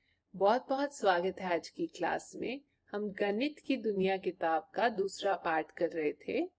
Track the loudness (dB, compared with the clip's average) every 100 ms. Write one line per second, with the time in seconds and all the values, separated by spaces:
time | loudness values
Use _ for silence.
0 | _ _ _ 2 4 4 2 -2 -2 0
1 | 4 4 2 -2 0 0 -2 -6 -6 -2
2 | -2 -2 -4 -8 -6 -6 _ _ _ -6
3 | -6 -2 0 0 -2 -4 -4 -2 0 2
4 | 2 2 -2 -2 0 0 -2 0 0 2
5 | -4 0 0 0 0 0 -2 -2 -2 0
6 | -2 -2 -4 -2 -2